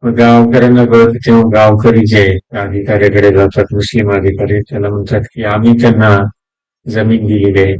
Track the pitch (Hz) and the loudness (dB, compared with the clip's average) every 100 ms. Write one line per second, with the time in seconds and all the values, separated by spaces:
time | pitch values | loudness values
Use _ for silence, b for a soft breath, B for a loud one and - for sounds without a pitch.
0 | 120 117 117 117 117 127 123 123 120 113 | -4 0 2 4 4 2 2 2 2 4
1 | 117 117 - 113 113 107 107 107 117 113 | 2 0 0 2 2 2 2 2 0 0
2 | 107 107 98 95 _ 101 101 98 101 104 | 0 0 0 -2 _ -12 -8 -8 -4 0
3 | 101 101 101 95 98 - 101 101 101 117 | 0 2 2 2 0 0 -4 -4 -4 -4
4 | 104 101 92 95 101 104 104 123 101 101 | -2 -2 -2 -4 -4 -4 -6 -6 -6 -6
5 | 98 107 107 - 107 107 113 117 120 110 | -4 -4 -6 -8 -6 0 2 2 2 2
6 | 107 101 101 - _ _ _ _ - 110 | 2 2 -2 -8 _ _ _ _ -10 -4
7 | 110 113 104 107 101 98 95 95 | -2 -2 -2 -2 0 0 0 -2